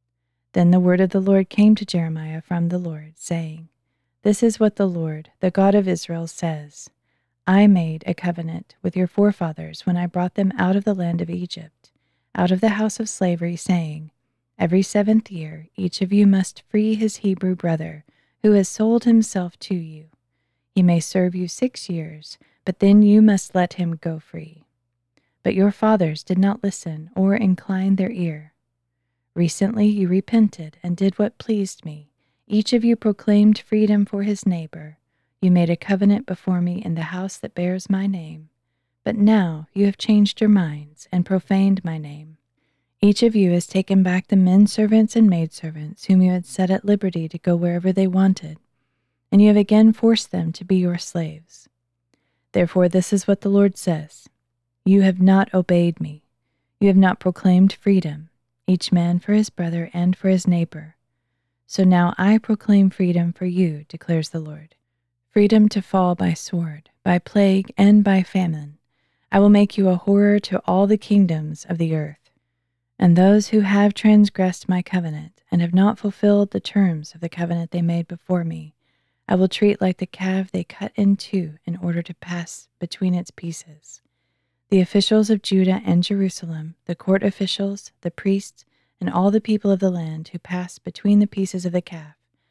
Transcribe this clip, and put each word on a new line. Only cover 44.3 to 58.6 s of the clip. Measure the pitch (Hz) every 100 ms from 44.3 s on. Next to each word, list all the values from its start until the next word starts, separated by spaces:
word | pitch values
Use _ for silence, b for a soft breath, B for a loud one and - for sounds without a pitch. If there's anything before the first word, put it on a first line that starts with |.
| 196
men | 180 190 208
servants | - 214 220 220 233
and | 214
maid | 175 160
servants | - 160 156 151 - -
whom | 185
you | 185
had | 180 -
set | - 185
at | 190
liberty | 202 208 190 175 160
to | 170
go | - 170
wherever | 175 175 185
they | 185 190
wanted, | 185 190 190 156 156 _ _ _ _ _ _ _
and | 196
you | 208
have | 208
again | 202 214 220
forced | 220 226 220 -
them | 180 165
to | -
be | 180 190
your | 175 175
slaves. | - 175 160 156 _ _ _ _ _ _ _ _ _ _ _
Therefore | 196 175 185 180
this | 185 180
is | 202 -
what | 196
the | 196
Lord | 202 202 -
says, | - 156 151 _ _ _ _ _ _ _
'You | 190 196
have | 190 185
not | 185 190 -
obeyed | 185 175 175 170 165
me. | 156 151 _ _ _ _ _ _
You | 196
have | 190
not | 190 -
proclaimed | 185 175 190 180 190
freedom, | - 202 190 160 151 160 _ _ _